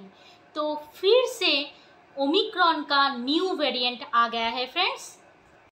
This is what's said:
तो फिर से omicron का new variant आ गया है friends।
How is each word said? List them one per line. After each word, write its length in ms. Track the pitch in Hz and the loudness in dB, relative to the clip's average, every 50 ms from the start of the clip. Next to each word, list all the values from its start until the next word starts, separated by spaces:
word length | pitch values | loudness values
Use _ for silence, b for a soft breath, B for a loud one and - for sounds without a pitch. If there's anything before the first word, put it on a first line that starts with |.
| 196 190 B B B B B B B _ - | -16 -20 B B B B B B B _ -6
तो 200 | 302 302 302 294 294 - - - | -4 -4 -4 -4 -6 -10 -14 -8
फिर 300 | - 359 392 466 523 494 | 0 4 4 6 6 4
से 440 | 466 - - 370 330 294 277 294 B B B B B B B B _ - | 2 -2 0 0 2 2 0 -2 B B B B B B B B _ -6
omicron 680 | 277 277 277 330 415 453 415 - 349 359 330 311 302 285 | -2 0 2 2 2 0 0 0 2 2 2 2 0 -2
का 240 | - 285 277 277 269 | 0 2 2 2 2
new 440 | 254 240 240 269 302 359 381 370 349 | 0 -4 -4 -2 0 0 0 -2 -2
variant 520 | 277 294 262 226 247 247 247 247 233 - - - | -2 -2 -2 -2 -2 -2 -2 -4 -6 -8 -2 0
आ 140 | 233 233 | 2 2
गया 200 | 226 226 233 226 | 2 0 -2 -4
है 180 | 233 240 254 254 | -2 -4 -4 -6
friends। 540 | 254 - 339 381 480 539 - - - - - - - _ _ _ _ _ _ _ _ | -4 -2 -2 -2 -2 -2 -6 -12 -16 -20 -20 -20 -20 _ _ _ _ _ _ _ _